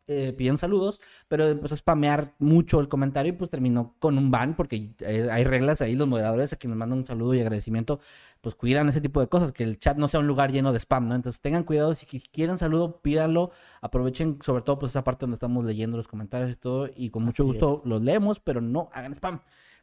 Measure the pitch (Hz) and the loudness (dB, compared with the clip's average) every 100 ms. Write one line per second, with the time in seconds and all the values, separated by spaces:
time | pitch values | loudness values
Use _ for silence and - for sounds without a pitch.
0 | - 143 135 131 127 143 175 202 196 - | -6 -4 -4 -2 0 0 2 0 0 -4
1 | - - - 151 156 147 147 151 - 156 | -14 -16 -4 2 2 0 -4 -4 0 2
2 | 147 147 139 - 147 165 165 160 143 139 | 2 0 -2 0 4 4 6 2 2 0
3 | 135 139 151 180 175 139 127 120 117 - | -2 0 -2 -4 -6 -2 0 0 -2 -2
4 | 156 139 135 123 131 160 - 110 107 - | 0 2 2 2 0 -2 -4 -6 -8 -10
5 | 104 110 117 113 127 127 139 151 120 127 | -4 -2 0 2 2 2 2 2 0 0
6 | 143 117 110 117 143 - 123 113 113 131 | 0 0 0 0 -2 -4 -6 -6 -4 -4
7 | 127 117 120 127 113 107 110 113 113 143 | -4 -4 0 2 0 -2 -2 -2 -2 -4
8 | - - - _ 117 - 120 139 147 143 | -8 -20 -20 _ -12 -4 0 2 2 0
9 | 143 139 123 175 139 - 113 107 147 143 | 0 0 2 2 2 -2 -4 0 0 2
10 | 147 160 147 135 139 135 135 120 - 131 | 2 2 2 2 2 2 2 0 0 0
11 | 117 123 123 - 143 170 165 151 151 160 | 0 -2 -4 -6 -2 -2 2 2 2 0
12 | - 127 - 156 165 180 165 160 175 170 | -6 -14 -10 -4 -2 0 0 2 0 -2
13 | 143 156 160 165 175 - - - 117 127 | 0 2 2 2 0 -4 -20 -14 -4 -2
14 | 127 127 160 143 - 127 143 143 135 135 | 0 0 -2 -2 -2 -2 0 -2 -2 -2
15 | 131 123 127 117 123 123 117 107 110 117 | -2 -2 -4 -4 -2 -2 -2 -2 -4 -4
16 | 110 107 104 127 127 120 127 131 139 - | -8 -10 -8 -6 -6 -6 -4 -4 -4 -8
17 | 117 113 113 - 139 113 151 147 123 113 | -8 -4 -2 0 0 2 0 0 -2 0
18 | 120 208 202 202 - 123 117 147 160 127 | 2 2 2 -2 -2 -2 -2 -2 -4 -10
19 | 131 143 185 170 _ _ _ _ | -14 -8 -8 -8 _ _ _ _